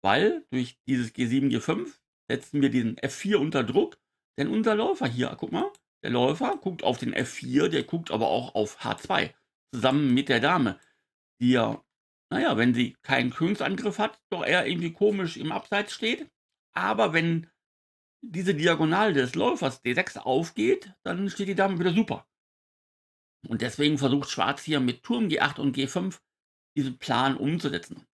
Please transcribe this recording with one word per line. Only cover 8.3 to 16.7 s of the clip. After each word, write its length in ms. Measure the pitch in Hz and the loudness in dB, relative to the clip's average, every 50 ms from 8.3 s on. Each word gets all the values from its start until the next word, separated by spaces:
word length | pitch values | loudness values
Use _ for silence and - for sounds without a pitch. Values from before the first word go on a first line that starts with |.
| 80 117 - - _ | 0 0 -2 -2 _
auf 280 | - 107 101 - - - | -2 -2 -2 -4 -8 -6
H 140 | 113 107 | -6 -6
zwei, 380 | - - - 190 - - - - _ _ _ _ _ _ _ | -6 -4 -2 0 0 0 -2 -6 _ _ _ _ _ _ _
zusammen 400 | - 120 107 131 135 147 147 135 | -6 0 2 2 4 4 4 4
mit 180 | 120 131 131 - | 2 2 4 2
der 100 | 131 117 | 2 2
Dame, 400 | 113 147 180 175 131 107 - - _ _ _ _ _ _ _ _ _ _ _ _ | 4 2 2 2 2 0 -2 -4 _ _ _ _ _ _ _ _ _ _ _ _
die 100 | 120 123 | 2 4
ja, 320 | 127 123 113 110 - - _ _ _ _ _ _ _ _ _ _ | 4 4 2 0 -2 -6 _ _ _ _ _ _ _ _ _ _
naja, 260 | - - 302 302 - | -2 0 0 2 2
wenn 180 | 107 120 123 123 | 4 4 4 4
sie 200 | 120 123 113 - _ | 2 0 -2 -4 _
keinen 280 | _ - 139 131 127 127 | _ 0 0 2 2 0
Königsangriff 720 | - - 160 180 208 - - - 190 190 - 208 - - | -2 -2 0 0 0 0 -2 -4 -4 -2 -4 -4 -2 -2
hat, 220 | 208 220 - _ _ _ | -4 -4 -4 _ _ _
doch 160 | 196 170 - | -6 -4 0
eher 200 | - 160 180 - | 0 2 2 2
irgendwie 280 | 120 180 165 175 165 165 | 0 -2 -2 -4 -6 -2
komisch 420 | - 202 214 208 196 185 160 - | 2 2 2 2 0 -4 -4 -6
im 160 | - - 156 | -6 -6 -6
Abseits 420 | - 196 - - 208 202 208 - - | -6 -6 -6 -2 -4 -4 -2 -4 -8
steht. 380 | - - 220 247 - 311 - _ _ _ _ _ _ _ _ | -4 -4 -4 -4 -4 -8 -18 _ _ _ _ _ _ _ _